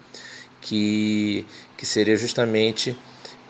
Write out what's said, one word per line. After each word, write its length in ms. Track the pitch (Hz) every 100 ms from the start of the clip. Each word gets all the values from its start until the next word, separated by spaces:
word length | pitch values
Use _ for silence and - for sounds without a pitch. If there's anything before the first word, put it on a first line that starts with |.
| - - - - - -
que, 880 | - 107 104 107 107 107 104 101 95 - - -
que 80 | -
seria 320 | 110 104 107
justamente, 800 | 120 - 117 110 110 110 131 123 - - - -